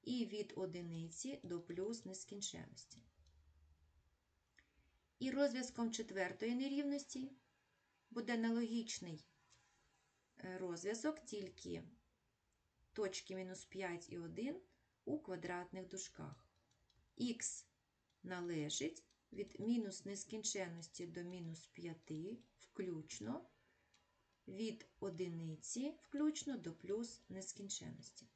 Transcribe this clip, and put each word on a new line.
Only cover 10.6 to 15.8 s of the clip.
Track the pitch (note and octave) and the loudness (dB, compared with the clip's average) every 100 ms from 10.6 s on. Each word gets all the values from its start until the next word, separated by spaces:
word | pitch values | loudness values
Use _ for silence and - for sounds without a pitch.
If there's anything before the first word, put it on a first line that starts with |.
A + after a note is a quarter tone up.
| F#3 E3+ F#3 A3+ D4 D#4 - | -2 0 0 2 2 0 -4
тільки | G#3 F#3+ - - E2+ - - _ _ _ _ _ _ _ _ _ | -4 -4 -8 -6 -6 -6 -16 _ _ _ _ _ _ _ _ _
точки | - G3+ F#3+ - F#3 | 0 2 0 -4 -4
мінус | F#3 F#3 - | -2 -6 -8
п'ять | F#3+ F#3+ E3+ - | -2 -2 -2 -4
і | F3 | -6
один | E3 E3+ B3 F#4 - _ _ _ - | -4 -2 0 -2 -8 _ _ _ -2
у | D4+ | -2
квадратних | - F3+ F3+ F3+ F3+ F#3 | 0 -2 0 -2 -2 -6